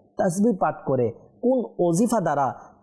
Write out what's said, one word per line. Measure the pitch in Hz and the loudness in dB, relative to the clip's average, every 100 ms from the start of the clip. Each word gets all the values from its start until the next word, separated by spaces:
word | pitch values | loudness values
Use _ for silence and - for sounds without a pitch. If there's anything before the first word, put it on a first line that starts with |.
| _ - | _ -2
তাসবিহ | 196 180 233 185 | -2 2 0 2
পাঠ | 160 - - | -2 -4 -2
করে, | 127 113 - - - | 0 0 -4 -20 -4
কোন | 240 262 196 - | 0 0 -2 -2
ওয়াজিফা | 175 165 233 226 | 0 2 2 0
দ্বারা | 165 143 131 - - - | 0 0 -2 -4 -14 -4